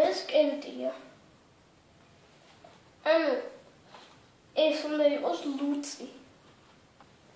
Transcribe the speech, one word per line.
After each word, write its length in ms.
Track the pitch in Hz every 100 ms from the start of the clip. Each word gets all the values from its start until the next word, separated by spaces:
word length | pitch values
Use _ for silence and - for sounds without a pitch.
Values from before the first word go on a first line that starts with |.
| 339
ეს 100 | - -
კენტია. 640 | 311 285 262 - 254 254 - - - - - - - _ _ _ - - - - - - - - - - -
ანუ 300 | - 330 311 247 - - - - - - - - - - - -
ეს 220 | 311 294 302
უნდა 200 | 302 294 285
იყოს 240 | 349 339 294 269
ლუწი. 500 | 285 285 - - 247 - - - - - - - - - - - -